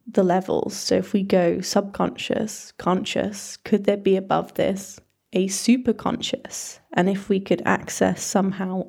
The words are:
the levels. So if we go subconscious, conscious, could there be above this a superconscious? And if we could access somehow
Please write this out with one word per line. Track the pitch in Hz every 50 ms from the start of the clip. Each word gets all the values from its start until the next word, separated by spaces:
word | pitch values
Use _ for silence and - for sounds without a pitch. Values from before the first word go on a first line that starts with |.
| _
the | 233 - 208 190
levels. | 180 175 190 190 - 78 - - - 196
So | - - - 190
if | 185 185 - -
we | 202 190
go | 196 196 185 175 170 175 185
subconscious, | 185 - - 202 202 196 - - - - - - - - - - 220 214 - - - - - -
conscious, | - 175 185 185 208 - - - - 202 208 - - - - -
could | - - 214 202 202
there | 208 202 202
be | 202 190 190
above | 190 190 190 - 170 175 - -
this | - 170 - 196 190 - - - - - _ _ _ _ _ -
a | 185 190 190
superconscious? | 190 - - 233 247 254 254 233 - - - - - - - - - - - - - - - - - - _ _ -
And | - 180 190
if | 196 196 - -
we | 202 196
could | 196 - 180 - -
access | 202 196 - - - - - 185 190 180 - -
somehow | - - 196 190 190 190 - 190 185 185 185 180